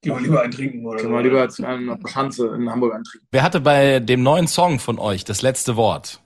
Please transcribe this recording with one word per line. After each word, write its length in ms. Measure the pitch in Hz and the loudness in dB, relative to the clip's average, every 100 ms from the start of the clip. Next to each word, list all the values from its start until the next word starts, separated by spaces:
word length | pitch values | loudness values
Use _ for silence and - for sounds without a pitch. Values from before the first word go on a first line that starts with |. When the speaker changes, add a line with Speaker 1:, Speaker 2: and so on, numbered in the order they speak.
Speaker 1:
Gehen 140 | 156 | -4
wir 60 | 127 | -4
lieber 220 | 127 156 | 0 0
einen 100 | 120 | 0
trinken, 340 | 120 135 120 117 | -4 -8 -8 -10
oder 140 | 110 | -6
Speaker 2:
Können 120 | 113 | -4
wir 60 | 120 | 0
Speaker 1:
so. 60 | |
Speaker 2:
lieber 180 | 123 131 | 2 2
jetzt 180 | 127 - | 0 -4
an 260 | 127 127 123 117 | -8 -6 -8 -8
der 80 | - | -8
Schanze 460 | - 135 120 117 | -4 -4 -2 -4
in 160 | 110 120 | -4 -6
Hamburg 240 | 117 123 | -2 -2
einen 80 | 110 | -2
trinken. 240 | 117 - _ | -12 -20 _
Speaker 3:
Wer 100 | 131 | 2
hatte 180 | 160 175 | 2 2
bei 380 | 143 143 139 131 | 4 6 6 4
dem 240 | 117 127 | 2 2
neuen 240 | 127 156 170 | 4 4 2
Song 320 | - 180 139 | 2 2 2
von 220 | - 113 | -2 -4
euch 240 | 107 95 | -2 -4
das 180 | - 101 | -4 -2
letzte 320 | 127 127 - | 0 0 -2
Wort? 480 | 113 110 78 - - | 2 2 0 -6 -18